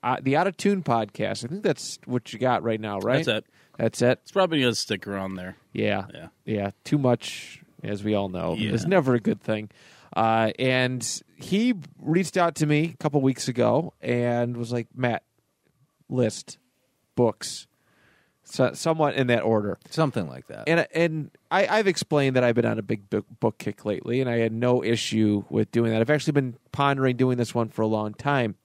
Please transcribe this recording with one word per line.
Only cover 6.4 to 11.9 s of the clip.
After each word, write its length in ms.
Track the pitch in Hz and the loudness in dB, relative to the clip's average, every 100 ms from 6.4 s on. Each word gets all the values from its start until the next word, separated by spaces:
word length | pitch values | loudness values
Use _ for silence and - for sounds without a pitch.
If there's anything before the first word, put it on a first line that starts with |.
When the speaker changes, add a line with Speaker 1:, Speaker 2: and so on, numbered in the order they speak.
| - | -6
Speaker 1:
Yeah. 260 | 107 101 - | -4 -4 -8
Too 140 | - 151 | -2 0
much, 640 | 131 120 - - - - - _ | 2 2 -2 -12 -14 -20 -20 _
as 200 | - 101 | -8 -6
we 120 | 104 104 | -2 -2
all 120 | 98 | -2
know, 260 | 90 82 85 | -4 -4 -2
Speaker 2:
Yeah. 160 | - | -2
Speaker 1:
is 160 | 117 131 | -2 2
never 260 | 185 131 | 2 4
a 60 | 123 | 2
good 220 | 107 - | 2 -4
thing. 280 | - 107 107 _ - - - | -4 -6 -6 _ -20 -20 -8
Uh, 380 | - 113 113 110 - | 0 2 4 2 0
and 600 | 131 127 127 127 113 - _ _ | 0 2 0 -2 -6 -8 _ _
he 360 | - 196 240 214 - | -4 0 2 0 -6